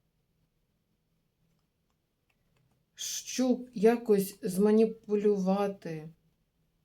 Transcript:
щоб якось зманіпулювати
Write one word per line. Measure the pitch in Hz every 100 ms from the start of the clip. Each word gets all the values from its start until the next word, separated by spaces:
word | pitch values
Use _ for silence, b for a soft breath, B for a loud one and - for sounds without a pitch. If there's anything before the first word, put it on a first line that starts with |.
| _ _ _ _ _ _ _ _ _ _ _ _ _ _ _ _ _ _ _ _ _ _ _ _ _ _ _ _ _ -
щоб | - - - - 254 240 -
якось | 196 214 240 - 202 190 -
зманіпулювати | 202 180 208 214 220 - - 208 208 202 185 196 202 196 170 160 156 - _ _ _ _ _ _